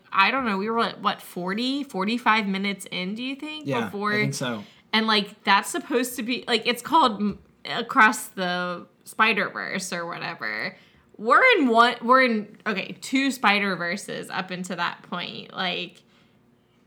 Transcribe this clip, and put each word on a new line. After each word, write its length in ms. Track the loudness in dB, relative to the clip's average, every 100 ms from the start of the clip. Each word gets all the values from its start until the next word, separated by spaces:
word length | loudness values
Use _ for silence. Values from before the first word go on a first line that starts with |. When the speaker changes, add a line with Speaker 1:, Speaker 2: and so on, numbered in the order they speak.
| _
Speaker 1:
I 180 | 4 4
don't 140 | 4 0
know, 120 | -2
we 120 | 0
were 100 | 0
at, 200 | -2 -2
what, 180 | -4 -4
forty, 640 | -8 -8 -4 -2 -2 -4
forty-five 640 | -4 -4 -2 2 2 2 2
minutes 380 | -2 -4 -4 -8
in, 220 | -6 -6 -6
do 80 |
you 120 | -8 -8
think? 300 | -10 -8 -4
Speaker 2:
Yeah, 180 | -2 -4
Speaker 1:
Before 280 | -4 -2
Speaker 2:
I 80 | 0
think 120 | 0 -2
so. 280 | -6 -6 -10 _ _
Speaker 1:
And, 120 | 0 2
like, 360 | 0 0 -4
that's 260 | 2 2 2
supposed 460 | -6 -2 -2 -2 -4
to 60 |
be, 200 | -4 -4 -2
like, 200 | 0 0
it's 140 | -4
called 360 | 2 4 4 2
M-, 200 | -2 -4 _ _ -8
Across 640 | -6 0 4 4 4 -8
the 560 | -6 -4 -2 -4 -6 -12 _
Spider-Verse 880 | -10 0 2 2 -2 -6 -6 -6 -6
or 120 | -6 -6
whatever. 680 | -8 -8 -8 -6 -6 -6 -10 _ _ _ -6
We're 260 | 4 6 6 6
in 100 | 6
one, 260 | 6 6 4
we're 200 | 4 6
in, 340 | 6 2 -4 -8 -4
okay, 300 | -4 -6 -12
two 280 | -2 0 0
Spider-Verses 1000 | 2 2 2 0 -2 -4 -6 -8 -10 -8
up 180 | -8 -6
until 260 | -10 -8 -6
that 260 | -6 -6
point. 500 | -10 -8 -8 -12 -12
Like, 480 | -6 -4 -4 -8 -14 _ _ _ _ _ _ _ _